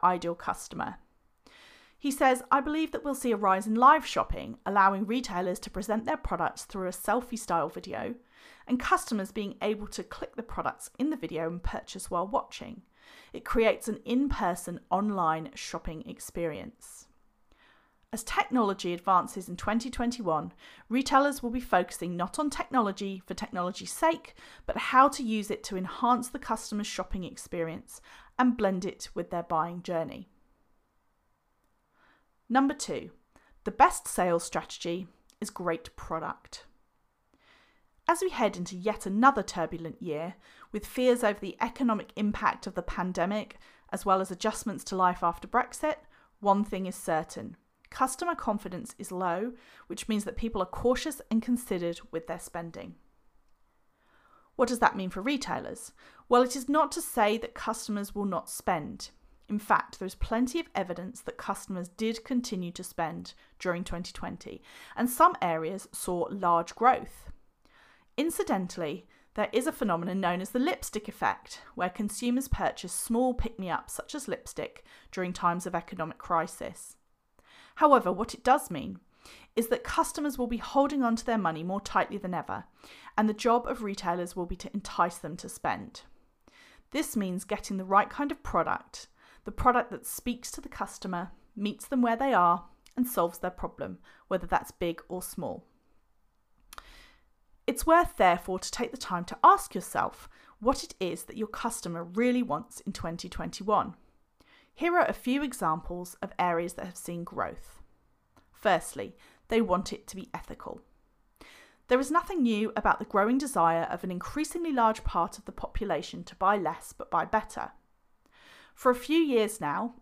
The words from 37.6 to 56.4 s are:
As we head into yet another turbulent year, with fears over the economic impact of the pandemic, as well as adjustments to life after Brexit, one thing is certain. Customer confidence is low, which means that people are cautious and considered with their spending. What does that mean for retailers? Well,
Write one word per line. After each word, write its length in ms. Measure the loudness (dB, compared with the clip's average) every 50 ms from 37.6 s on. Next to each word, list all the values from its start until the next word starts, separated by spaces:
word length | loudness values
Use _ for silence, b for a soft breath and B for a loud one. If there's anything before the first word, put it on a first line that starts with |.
| b b b b b b b b b 2
As 140 | 2 2
we 80 | 2 -2
head 260 | 0 2 0 0 0
into 180 | -2 -6 -8 -6
yet 300 | -4 -2 -2 -2 -2 -4
another 380 | -2 4 6 8 8 8 6
turbulent 580 | 2 -2 -2 -4 -4 -4 -4 -8 -10 -10 -10 -8
year, 360 | -6 -4 -4 -4 -4 -8 -10 -12 B B B B B B
with 140 | B -8 -8
fears 360 | -6 -2 2 4 4 4 6
over 160 | 4 2 0 0
the 200 | -4 -8 -6 -4
economic 500 | -4 -4 -2 0 2 2 2 0 -2 -6 -4
impact 500 | -2 -2 0 0 2 2 0 0 0 -4
of 80 | -8 -6
the 60 | -6
pandemic, 760 | -6 -4 -2 -2 -2 0 0 0 0 0 0 -2 -6 -8 -14 -20 b b b b b b
as 140 | -6 -2 2
well 160 | 4 4 4
as 80 | 4 0
adjustments 520 | -2 -2 -2 -2 0 -2 -4 -6 -6 -6 -6
to 120 | -4 2
life 260 | 4 4 4 4 4
after 240 | 2 0 0 -2 -2
Brexit, 500 | 0 2 2 0 0 -2 -2 -2 -2 -2 -4 -8 b b b b b b b
one 240 | 4 4 4 4 2
thing 220 | 0 -2 -4 -4
is 100 | -6 -6
certain. 580 | -6 -2 0 0 0 0 -4 -8 -12 -12 -12 -14 -16 _ _ _ _ _ -8
Customer 440 | -2 0 0 0 0 0 -2 -2 -2
confidence 600 | -2 0 -2 -2 -2 -2 -6 -8 -10 -10 -12 -12 -12
is 140 | -10 -8
low, 400 | -4 -2 0 0 0 0 -2 -4 -6 B B B B B B
which 220 | B -10 -6 -4 -2
means 160 | -2 0 -2
that 140 | -4 -4 -4
people 240 | -4 -2 -2 -2
are 40 | -2
cautious 540 | -4 -2 0 2 2 2 2 0 -4 -6 -8 -4 0
and 120 | 0 0
considered 580 | 2 2 0 0 0 -2 -2 0 0 -2 -4 -4 -8 -8
with 180 | -8 -8 -6 -6
their 100 | -8 -8
spending. 560 | -10 -10 -10 -8 -8 -10 -10 -12 -14 -14 -16 -18 _ _ _ _ _ _ _ _ _ _ _ _ _ _ _ b b b b b b b b b b b b b b b b
What 120 | b 2 2
does 100 | 2 4
that 180 | 2 2 2
mean 140 | 0 -6 -6
for 100 | -6 -4
retailers? 720 | -2 0 0 -2 -2 -4 -6 -6 -6 -8 -10 -12 -14 -16 -20 B B B B B B B
Well, 100 | 6 6